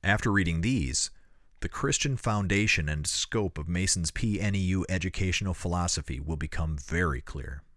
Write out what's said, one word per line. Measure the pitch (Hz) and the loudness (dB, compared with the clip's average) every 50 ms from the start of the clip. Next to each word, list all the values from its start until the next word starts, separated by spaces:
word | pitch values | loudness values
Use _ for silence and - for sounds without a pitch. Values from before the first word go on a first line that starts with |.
| - | 4
After | 101 101 107 - 117 | 2 2 4 4 4
reading | 101 101 92 85 82 82 | 4 4 4 4 2 2
these, | 85 113 131 - 76 65 - - - - - - - - - - - - - - | 2 2 2 2 0 0 0 -2 -2 -4 -6 -16 -20 -20 -20 -20 -20 -20 -10 -8
the | - 143 | -8 -6
Christian | - - - 143 151 - - 147 135 | -4 -2 0 0 0 0 0 0 -2
foundation | 120 - 120 107 104 101 90 95 101 104 104 - - 80 76 | 0 0 0 0 2 2 2 4 4 4 4 2 2 2 0
and | 76 76 76 - | -2 -2 -2 -2
scope | - - - - - 113 104 92 - - | -2 -2 -2 0 0 0 0 0 -2 -4
of | 73 82 | -4 -2
Mason's | 87 87 92 95 - 92 85 80 | 0 0 2 2 0 0 0 -4
P | - - - 113 104 87 | -2 0 0 0 0 0
N | 95 104 98 | 0 0 0
E | 98 | 2
U | 95 90 95 95 - - | 2 2 2 2 0 0
educational | 95 92 85 92 - - 101 92 87 - 104 95 87 | -2 -2 -2 -2 -2 0 0 0 0 0 0 -2 -2
philosophy | - - 90 85 90 87 85 - - 73 - 69 64 | -2 -2 -2 0 0 0 0 0 -2 -2 -4 -6 -6
will | 71 76 80 73 | -4 -4 -4 -4
become | 76 76 - - 80 80 78 69 | -4 -4 -2 -2 0 0 -2 -4
very | - - 80 85 90 82 69 60 | -4 -2 0 2 2 2 0 -2
clear. | - - - 71 65 - 67 71 - - - | -6 -8 -10 -8 -8 -8 -10 -12 -12 -16 -20